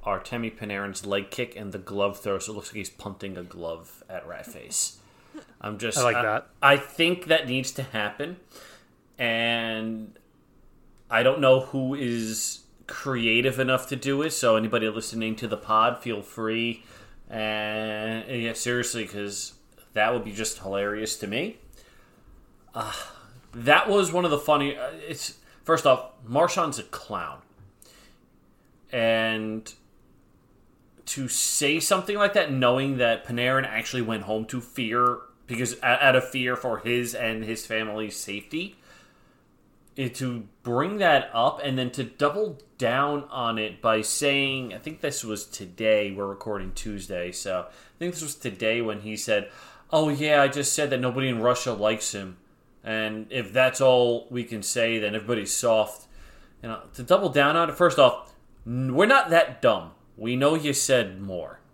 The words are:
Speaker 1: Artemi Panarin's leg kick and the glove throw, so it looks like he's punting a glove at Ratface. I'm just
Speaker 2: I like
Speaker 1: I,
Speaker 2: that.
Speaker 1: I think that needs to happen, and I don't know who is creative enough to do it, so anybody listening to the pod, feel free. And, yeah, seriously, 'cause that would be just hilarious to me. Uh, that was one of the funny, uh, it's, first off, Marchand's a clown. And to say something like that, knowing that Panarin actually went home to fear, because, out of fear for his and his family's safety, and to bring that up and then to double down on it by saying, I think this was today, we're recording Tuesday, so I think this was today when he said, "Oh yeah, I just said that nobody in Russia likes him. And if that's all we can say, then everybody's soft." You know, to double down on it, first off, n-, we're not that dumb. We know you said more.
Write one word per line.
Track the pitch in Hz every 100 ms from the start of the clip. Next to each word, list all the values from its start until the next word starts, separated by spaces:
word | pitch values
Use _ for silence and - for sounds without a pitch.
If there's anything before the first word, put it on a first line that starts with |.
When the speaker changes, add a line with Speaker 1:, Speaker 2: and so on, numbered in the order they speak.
| -
Speaker 1:
Artemi | 95 - 120 113 -
Panarin's | 107 98 101 92 101
leg | 98 98
kick | - 120 -
and | 101
the | 104
glove | 92 101 101 98
throw, | 104 98
so | -
it | 104
looks | -
like | 110
he's | 95
punting | - 107 95 98 90
a |
glove | 87 90 82 82 85 - -
at | 92 -
Ratface. | 87 - - - - - - _ _ _ 302 - _
I'm | 107 104
just | 117 107
Speaker 2:
I |
like | 123 120
Speaker 1:
I, |
Speaker 2:
that. | 113 110 - _
Speaker 1:
I | 139 143
think | 143 - 165 180 151
that | 160 123
needs | 131 131
to | -
happen, | 131 110 104 - 156 180 _ - - - _ _ _ -
and | 123 113 117 117 113 110 110 110 107 - _ _ _ _ _ _ _ - _
I | 113
don't | 123 143
know | 135 131
who | 131 135 131 139
is | 127 117 110 113 - - _ _ -
creative | - 139 127 117 117 127 123
enough | 131 127 -
to | 135
do | 139 139
it, | 156
so | - 123 110
anybody | 110 117 110
listening | 110 110 113 110 110
to | 113
the | 107
pod, | - 110 113 120
feel | 120 104
free. | 104 - 110 113 117 117 - - - - -
And, | 110 107 107 107 107 110 107 110 113 110
yeah, | 123 117
seriously, | 113 123 123 117 117 101
'cause | 101 101 98 - - _ - _
that | 107 110
would | 123
be | 107
just | 104 110 -
hilarious | 95 98 101 104 107 -
to | 101
me. | 110 190 220 - - - - - _ _ - _ _ _ 113
Uh, | - - - - - - - 120
that | 120 170 220
was | 202 180
one | 175
of | 175
the | 147
funny, | - 147 143 -
uh, | 127 160 151
it's, | 160 - - _ -
first | - 165 147
off, | 127 - -
Marchand's | 113 131 170 190 160 131
a |
clown. | - - - 101 80 67 _ _ - _ - - - _ _ _ _ _ _ _ _
And | 123 113 113 113 110 110 110 110 - _ _ _ _ _ _ _ _ _ _ _ _ -
to | - 127
say | - - - 143 160
something | - 196 - 208
like | 202
that, | 202 156
knowing | 131 123 127 135 135
that | 120 113 -
Panarin | 120 123 135 131
actually | 110 113 127
went | 113 110
home | 98 110 110
to | 127
fear, | 117 - 113 117 123 117 - _ -
because, | 117 123 117
out | 131 127 143 127
of | 127
fear | 135 123 123
for | 127 120
his | 117 120 120 117
and | 117 110 110
his | 110 -
family's | 110 110 107 107 -
safety, | - 101 - 156 196 - _ - _ _ _ _ _ _ _ _ _ -
and | 131
to | - 131 120 104 _
bring | 120 120 165 214
that | 180 143 -
up | 117 127 -
and | 143 131
then | 123
to | 131
double | 120 - 143 208 214 135 - _
down | 120 127 143 147 139
on | 131 117 113
it | 107 92
by | 113 110
saying, | 104 - 143 139 135 131 123
I | 98
think | 156 156
this | 151 131
was | 113 104 -
today, | - 92 90 110 107 101
we're | 98 101
recording | 98 - 101 92
Tuesday, | - 110 101 90 92 90
so | 90 101 92 87
I | - - _
think | 170
this | 160
was | 147 -
today | 127 95 113 117
when | 113 101
he | 104 107
said, | - 104 101 - - - -
"Oh | 160 156
yeah, | 143 151 147
I | 139
just | 135 139
said | - 147
that | 131
nobody | 127 123 135
in | 117
Russia | 117 123 -
likes | 107 107 110 -
him. | 104 95 90 _ _ _ _
And | 107 110 110 110 110
if | 131 101
that's | 113 131 -
all | 135 127 120 117 -
we | 123
can | 117 110
say, | 98 123 113 113
then | 107 107
everybody's | 101 117 101
soft." | - 123 110 107 - - - - - - -
You | 117
know, | 110 - -
to |
double | 123 190 196
down | 139 143 160
on | 165
it, | -
first | 175 -
off, | 127 - - - _ - 113
n-, | 123 131 127
we're | 214
not | 277 262
that | 165 160 127
dumb. | - 98 85 - _ -
We | 110 123
know | 143 160
you | 147
said | 135 - 127 101 92
more. | 98 90 69 - _